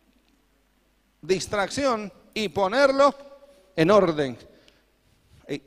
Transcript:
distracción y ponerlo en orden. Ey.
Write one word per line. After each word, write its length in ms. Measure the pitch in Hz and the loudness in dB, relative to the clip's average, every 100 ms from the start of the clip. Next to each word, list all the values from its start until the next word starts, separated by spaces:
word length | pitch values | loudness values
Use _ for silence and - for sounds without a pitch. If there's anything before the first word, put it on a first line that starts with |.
| _ _ _ _ _ _ _ _ _ _ _ _ | _ _ _ _ _ _ _ _ _ _ _ _
distracción 920 | 156 185 - 208 185 - 277 226 208 - _ | -4 -4 -4 -4 -4 -4 -2 -4 -6 -16 _
y 160 | 214 208 | -8 -6
ponerlo 640 | 190 190 240 277 269 285 269 - - - _ _ - | -2 -2 2 2 4 2 0 -12 -20 -20 _ _ 0
en 160 | 160 | 4
orden. 460 | 208 185 151 135 117 - _ _ _ _ _ _ _ _ _ - | 4 4 0 -6 -8 -18 _ _ _ _ _ _ _ _ _ -12
Ey. 160 | 135 | -12